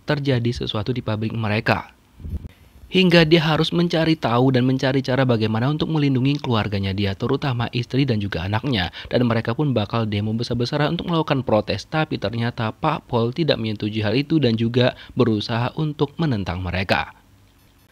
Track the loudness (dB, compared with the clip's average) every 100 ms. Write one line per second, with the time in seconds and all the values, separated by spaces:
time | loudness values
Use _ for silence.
0 | -4 -2 0 0 0 -2 -4 -4 -4 -4
1 | -4 -4 -4 -2 0 0 0 -2 -4 -20
2 | _ -16 -10 -10 -10 -18 -20 -20 -2 2
3 | 6 6 6 4 4 0 0 0 0 2
4 | 2 0 2 4 4 4 2 2 2 0
5 | 0 2 2 2 2 2 0 0 0 2
6 | 2 2 2 0 0 0 0 -2 -2 0
7 | -2 -2 -2 -2 -2 -2 -2 -4 -2 0
8 | 0 0 -2 -4 -2 -2 0 -2 -2 -6
9 | -4 0 2 2 -2 -2 0 0 -2 -2
10 | -2 -2 -2 -4 -4 -2 -2 0 0 -2
11 | -2 -2 0 -2 2 0 0 -6 -4 -4
12 | -2 -4 -4 -2 -4 -2 -6 -4 -4 -4
13 | -2 -2 0 0 0 0 -2 -4 -4 -2
14 | 0 0 2 2 2 2 2 2 2 0
15 | -6 0 2 2 -2 -2 -2 -2 -6 -2
16 | -4 -2 -2 0 -2 -4 -4 -4 -2 -2
17 | -2 -12 _ _ _ _ _ _ _